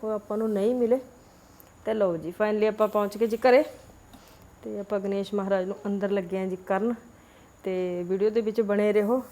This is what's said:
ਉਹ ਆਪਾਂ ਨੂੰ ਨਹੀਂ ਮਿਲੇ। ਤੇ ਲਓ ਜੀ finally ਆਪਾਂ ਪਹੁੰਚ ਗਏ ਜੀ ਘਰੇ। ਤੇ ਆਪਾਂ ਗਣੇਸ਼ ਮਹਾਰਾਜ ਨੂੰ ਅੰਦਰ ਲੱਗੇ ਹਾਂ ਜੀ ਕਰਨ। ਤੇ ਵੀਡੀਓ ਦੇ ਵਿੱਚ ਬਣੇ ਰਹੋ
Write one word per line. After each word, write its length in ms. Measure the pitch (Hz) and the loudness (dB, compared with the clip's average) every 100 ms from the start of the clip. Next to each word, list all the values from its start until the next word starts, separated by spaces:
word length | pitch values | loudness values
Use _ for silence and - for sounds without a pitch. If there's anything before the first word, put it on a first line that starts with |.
ਉਹ 40 | 220 | -6
ਆਪਾਂ 300 | 214 - 214 | -6 -4 -4
ਨੂੰ 140 | 220 | -2
ਨਹੀਂ 220 | 208 208 | 0 0
ਮਿਲੇ। 260 | 254 233 254 254 - - - - - - - | 2 2 0 -2 -20 -20 -20 -20 -20 -20 -10
ਤੇ 100 | - | -4
ਲਓ 220 | 220 196 165 | 0 0 0
ਜੀ 160 | 156 175 | -4 -2
finally 260 | 214 214 214 | 0 2 2
ਆਪਾਂ 200 | 214 214 | 2 0
ਪਹੁੰਚ 300 | 208 202 208 | 0 -2 0
ਗਏ 80 | 226 | -2
ਜੀ 100 | 226 | 2
ਘਰੇ। 280 | 247 262 - - - - - - - - - - | 6 6 4 -4 -20 -20 -20 -20 -20 -20 -20 -16
ਤੇ 160 | 226 208 | -10 -8
ਆਪਾਂ 200 | 196 208 | -4 -2
ਗਣੇਸ਼ 340 | 196 196 196 | -2 -2 -2
ਮਹਾਰਾਜ 320 | 202 196 196 185 | -2 0 0 -2
ਨੂੰ 100 | 196 208 | -6 -4
ਅੰਦਰ 240 | 202 196 | -2 0
ਲੱਗੇ 280 | 202 175 190 | -2 -2 -4
ਹਾਂ 80 | 190 | -4
ਜੀ 100 | 185 | -6
ਕਰਨ। 380 | - 196 226 233 - - - - - - | -2 0 0 -4 -10 -20 -20 -20 -20 -10
ਤੇ 400 | 190 185 180 180 175 | -6 -4 -2 -4 -2
ਵੀਡੀਓ 240 | 190 208 | 0 2
ਦੇ 100 | 220 | 2
ਵਿੱਚ 200 | 220 214 | 0 0
ਬਣੇ 320 | 208 202 208 | 0 2 2
ਰਹੋ 300 | 208 208 247 - | 2 2 0 -2